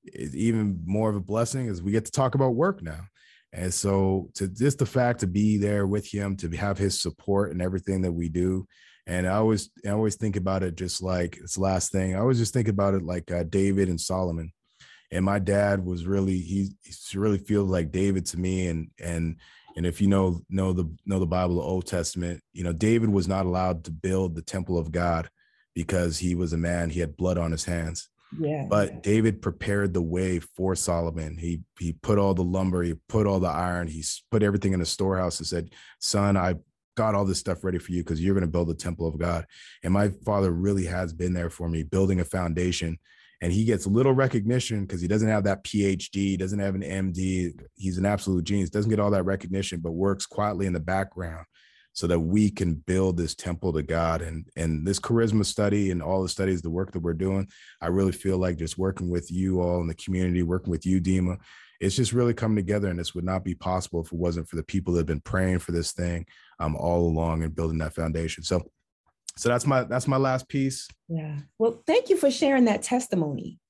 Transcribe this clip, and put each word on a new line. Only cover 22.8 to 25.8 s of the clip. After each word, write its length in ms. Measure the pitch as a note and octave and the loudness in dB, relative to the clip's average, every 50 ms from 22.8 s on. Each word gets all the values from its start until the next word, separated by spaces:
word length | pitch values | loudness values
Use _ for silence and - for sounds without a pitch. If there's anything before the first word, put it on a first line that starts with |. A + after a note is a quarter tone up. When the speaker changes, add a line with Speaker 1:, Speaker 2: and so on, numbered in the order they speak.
| G#2+ G#2+ A2+ A#2 A2+ G#2+ | 2 4 4 4 4 4
Speaker 1:
was 180 | G2+ G2 F2 | 2 2 2
not 200 | F#2 F#2+ F#2+ F#2+ | 2 0 0 0
allowed 380 | F2+ F2+ F#2 F#2 F#2 F2+ E2 D#2+ | 0 0 0 0 0 0 -2 -6
to 60 | E2 | -10
build 440 | D#2+ D#2 - F#2+ F#2 F#2+ F#2+ F2 D#2+ | -10 -6 -4 -2 0 0 0 0 -4
the 80 | D#2+ | -6
temple 340 | - - - F#2+ E2+ - F2+ | -10 -6 -6 -6 -2 0 -2
of 160 | E2+ D#2+ D#2+ | -2 -2 -2
God 380 | D#2 F2 F2 F2 E2 D#2+ E2 - _ _ _ _ _ _ _ _ _ | -2 0 2 2 0 0 -2 -6 _ _ _ _ _ _ _ _ _
because 440 | E2+ | -6